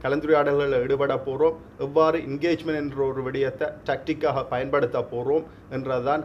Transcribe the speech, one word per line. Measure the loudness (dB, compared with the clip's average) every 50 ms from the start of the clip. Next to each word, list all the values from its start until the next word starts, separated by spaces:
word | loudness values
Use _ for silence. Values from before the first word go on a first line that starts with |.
| -4
கலந்துரையாடல்களில் | -2 -2 0 2 4 4 4 4 4 2 2 2 2 2 2 2
ஈடுபட | 2 2 2 2 2 0
போறோம், | -2 -2 -4 0 2 2 2 2 0 -8 -16 -10 -8
எவ்வாறு | -8 0 4 4 4 4 4 2
என்கேஜ்மெண்ட் | -2 -4 -4 -2 0 0 0 0 -2 -2 -2
என்ற | -2 -2 -4 -2 -2 0
ஒரு | 0 -2 -2 -4
விடயத்தை | -4 -2 -2 -2 -2 -2 -2 -4 -4 -4 -6 -4
டாக்டிக்காக | -4 -4 -2 -2 -4 -2 0 0 0 0 0 -2 -2
பயன்படுத்த | -2 -4 -2 0 0 2 2 0 0 -2
போறோம் | -4 -4 -4 -4 -2 0 0 0 0 -4 -10 -20 -14 -10
என்றதுதான் | -8 -6 -4 -2 -2 0 0 0 0 0 -2